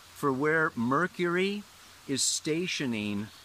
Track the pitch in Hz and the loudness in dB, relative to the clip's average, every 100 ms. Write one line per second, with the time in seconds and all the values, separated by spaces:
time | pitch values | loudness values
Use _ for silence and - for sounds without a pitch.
0 | - - 143 131 151 160 160 - 117 139 | -20 -4 0 2 2 4 2 0 0 2
1 | 175 - 175 175 196 208 196 - - - | 0 0 0 2 0 -2 -10 -20 -20 -14
2 | - 135 - - - 156 180 - 143 113 | -6 -2 0 -2 -2 -2 -2 -4 -2 -2
3 | 104 101 107 - | -2 -4 -6 -12